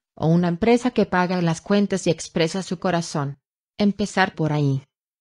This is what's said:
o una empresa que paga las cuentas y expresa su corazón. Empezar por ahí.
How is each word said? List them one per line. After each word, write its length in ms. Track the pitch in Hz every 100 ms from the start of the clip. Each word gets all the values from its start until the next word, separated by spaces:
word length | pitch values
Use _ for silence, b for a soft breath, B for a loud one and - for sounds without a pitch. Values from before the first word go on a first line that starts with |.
| _ -
o 100 | 156
una 220 | 170 175
empresa 440 | 170 220 240 254
que 140 | 226 196
paga 340 | 180 180 180
las 180 | 170 165
cuentas 460 | - 202 202 190 185
y 20 |
expresa 540 | 160 - 175 160 196
su 160 | 175 180
corazón. 580 | 185 170 165 156 143 143 _ _ _ -
Empezar 560 | 208 196 202 - 190
por 180 | - 156
ahí. 320 | 147 143 135 - _ _ _